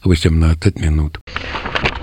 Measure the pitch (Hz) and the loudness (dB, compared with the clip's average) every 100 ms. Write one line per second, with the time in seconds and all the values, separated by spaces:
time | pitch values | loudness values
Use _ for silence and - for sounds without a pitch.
0 | 95 87 90 80 80 82 101 - 82 76 | 2 2 4 4 4 2 0 0 0 0
1 | 76 - - - - - - - - - | 0 -4 -12 -12 -10 -10 -10 -6 -4 -4